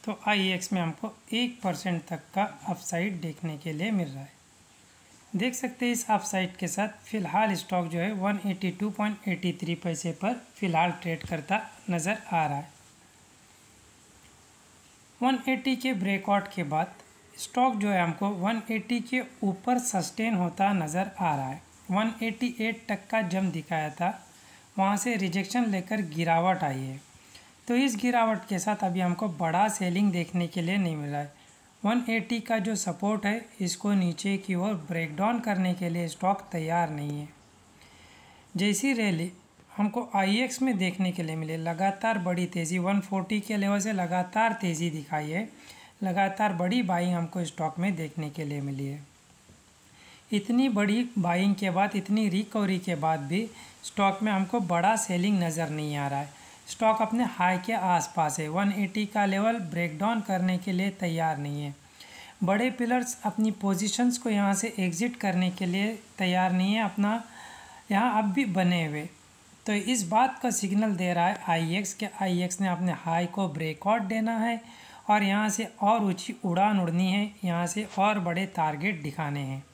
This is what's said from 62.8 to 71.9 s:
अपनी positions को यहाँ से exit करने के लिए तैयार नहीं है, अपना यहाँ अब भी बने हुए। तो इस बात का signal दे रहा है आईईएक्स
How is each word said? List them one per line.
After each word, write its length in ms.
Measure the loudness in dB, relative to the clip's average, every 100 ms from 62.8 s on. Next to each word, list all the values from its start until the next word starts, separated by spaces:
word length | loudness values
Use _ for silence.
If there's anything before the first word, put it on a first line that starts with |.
| 0 2 0 -4
अपनी 280 | -4 2 0
positions 640 | 2 0 0 0 2 2 2
को 120 | 0
यहाँ 240 | 2 2
से 200 | 2 -2 0
exit 360 | 0 0 -2 0
करने 340 | 0 2 0
के 140 | 0 -2
लिए 220 | 0 0 -4 -12 -2
तैयार 340 | 2 4 4
नहीं 220 | 4 2
है, 100 | 2
अपना 400 | 0 2 0 0 -4 -16 -18 -18 -20 -20 0
यहाँ 260 | 2 4 4
अब 140 | 2
भी 120 | 2 2
बने 380 | 4 4 4 0
हुए। 220 | -4 -8 -14 -20 -20 -20 -10 -2
तो 80 |
इस 340 | 0 2 0 2
बात 320 | 4 4 2
का 100 | -2
signal 440 | 0 2 2 2 2
दे 180 | 2
रहा 140 | 4 2
है 160 | 2 0
आईईएक्स 440 | 0 2 0 -2